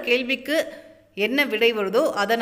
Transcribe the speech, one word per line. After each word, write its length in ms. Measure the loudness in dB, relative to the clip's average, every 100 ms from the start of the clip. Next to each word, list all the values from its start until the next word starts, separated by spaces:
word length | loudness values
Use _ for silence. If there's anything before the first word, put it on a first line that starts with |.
| 2
கேள்விக்கு 480 | 0 0 -4 -2 -2 -2 -8 -20 -20 _ -4 -2
என்ன 120 | 0 0
விடை 160 | 2 2 2
வருதோ 260 | 0 2 2 0
அதை 120 | 0 0